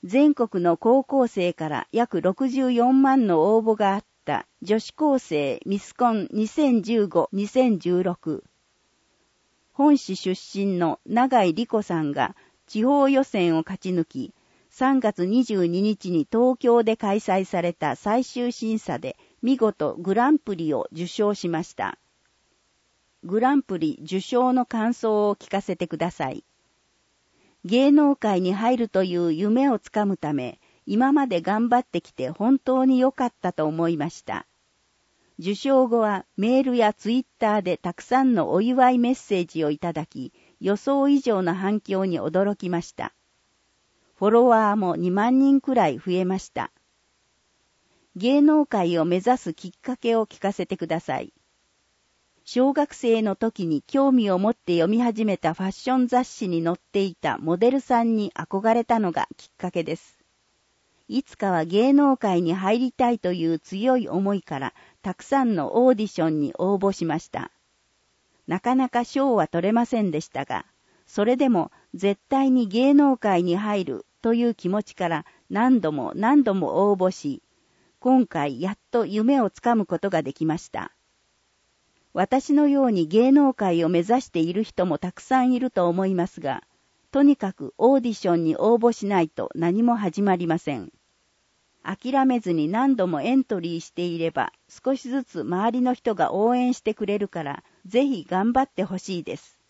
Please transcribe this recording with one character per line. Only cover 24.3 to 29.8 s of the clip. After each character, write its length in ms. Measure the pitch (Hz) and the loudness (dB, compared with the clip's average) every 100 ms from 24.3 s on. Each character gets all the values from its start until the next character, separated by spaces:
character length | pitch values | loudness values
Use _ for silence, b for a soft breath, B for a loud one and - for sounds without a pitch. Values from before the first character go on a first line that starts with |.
| 247 254 | 0 2
の 140 | 254 240 | 0 -2
感 280 | 226 220 | -2 -2
想 340 | 240 226 214 208 | -2 -2 0 0
を 80 | 202 | -2
聞 140 | - | -4
か 100 | 196 | -6
せ 140 | - | -4
て 120 | 180 180 | -6 -6
く 100 | 160 | -4
だ 140 | 170 | -6
さ 200 | - 135 | -4 -8
い。 140 | - _ _ _ _ _ _ _ _ _ _ _ _ | -8 _ _ _ _ _ _ _ _ _ _ _ _
「芸 260 | 175 233 277 | -2 2 4
能 240 | 294 294 | 4 4
界 260 | 285 220 190 | 2 0 0
に 120 | 180 | 0
入 240 | 196 226 247 | -2 0 0
る 120 | 226 | -2
と 140 | 190 | -2
い 140 | 185 175 | -2 -2
う 160 | 170 | -2
夢 360 | 156 208 233 277 | -2 0 0 2
を 100 | |
つ 120 | 226 | 0